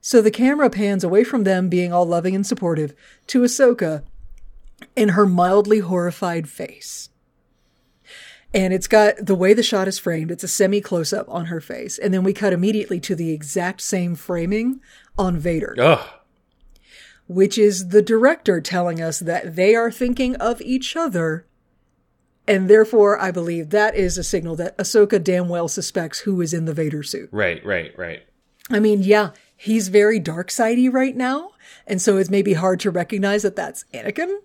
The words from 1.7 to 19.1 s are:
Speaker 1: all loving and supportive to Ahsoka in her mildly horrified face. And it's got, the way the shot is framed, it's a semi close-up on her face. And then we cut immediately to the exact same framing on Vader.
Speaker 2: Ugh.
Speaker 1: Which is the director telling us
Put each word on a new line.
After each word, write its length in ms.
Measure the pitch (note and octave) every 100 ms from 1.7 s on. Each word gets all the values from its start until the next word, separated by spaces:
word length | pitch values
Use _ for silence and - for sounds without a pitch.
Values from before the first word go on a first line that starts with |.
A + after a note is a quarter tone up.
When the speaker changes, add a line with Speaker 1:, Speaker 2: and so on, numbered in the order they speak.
| F3 F3+
Speaker 1:
all 140 | F3 F3
loving 280 | E3+ F3
and 120 | F#3+ G3
supportive 480 | G#3+ F3 D#3+ D3+ - _ _ _
to 140 | B3+
Ahsoka 600 | A#3+ A#3+ C4 A#3+ E3+ D3+ - - - - - - - - -
in 160 | - G#3+
her 160 | F3+ G3+
mildly 540 | F3+ F3+ G3 G#3 A3
horrified 680 | F3 F3+ F3 E3+ F3+ E3+ D#3+
face. 600 | - - - - - - _ _ _ _ _ _ _ _ _ _ - - - _
And 180 | G3+ F#3+
it's 140 | F#3 -
got, 280 | G#3+ G#3 -
the 100 | G#3
way 180 | F#3+ F#3
the 100 | A#3
shot 260 | A3 G#3 F#3+
is 100 | F#3+
framed, 320 | - E3 D#3+
it's 140 | E3+
a 40 | F3
semi 320 | - F#3+ G3+
close-up 460 | G3 F3+ D#3 G3 -
on 180 | F3 E3
her 140 | E3
face. 380 | - - - -
And 160 | G3+
then 80 | F#3
we 80 | F#3
cut 200 | G3 G#3
immediately 480 | F3+ F#3+ A3 G3 F3
to 140 | -
the 160 | F3 E3
exact 500 | D#3 D3+ F#3+ F3+ F#3
same 340 | - F#3+ F3
framing 680 | E3+ - F3 E3+ G#3 A#3+ C4 _ - _ -
on 180 | F#3 E3+
Vader. 380 | D#3+ E3 - -
Speaker 2:
Ugh. 280 | C3 D#3+ - - _ _ _ _ _ _ _ - - _ _
Speaker 1:
Which 320 | F3+ G3 -
is 300 | G#3 F#3 F#3
the 140 | G3+
director 580 | G#3 A3 B3+ E4 - F3
telling 420 | C#3+ F#3 F3 E3
us 160 | E3